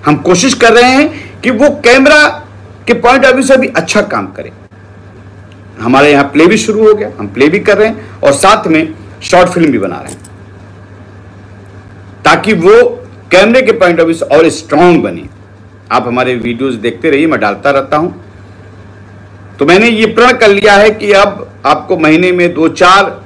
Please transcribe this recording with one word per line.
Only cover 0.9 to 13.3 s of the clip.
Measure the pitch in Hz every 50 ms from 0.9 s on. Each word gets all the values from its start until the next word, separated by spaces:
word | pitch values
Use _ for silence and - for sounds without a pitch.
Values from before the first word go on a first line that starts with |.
हैं | 262 277 302 320 - - - - - -
कि | - 240
वो | 254 214 277 294
कैमरा | - - - 240 247 269 269 294 302 302 302 - - - - - - - - - - - -
के | - 233
point | 233 - 240 254 269 269
of | 262
view | 254 269 262
से | - 269
भी | 254 262
अच्छा | - - - 170 - - 214
काम | 196 - - 110 95
करें। | 92 - - - - - - - - - - - - - - - - - - - - - - - - - - - - - -
हमारे | 110 120 127 - 147 147
यहाँ | 147 139 139
प्ले | 139 - 147 165
भी | 180 220
शुरू | 214 - - 208 214 220 214
हो | 208
गया, | - 139 - - -
हम | 104 98
प्ले | 98 120 135 151
भी | 175 202
कर | - - 202 202
रहे | 214 220
हैं | - - - - - -
और | - 139
साथ | 139 - - 190 214 214 -
में | 180 160 156 160 160 - - - - - -
शॉर्ट | - - - 175 175 175
फिल्म | - 180 165 147
भी | 123 110
बना | 95 95 -
रहे | 69 71 -
हैं, | - - - - - - - - - - - - - - - - - - - - - - - - - - - - - - - - - - - - - - - - - - -
ताकि | 151 160 170 - 208
वो | 220 170 160 185 220 233 247 - - - - - - - - -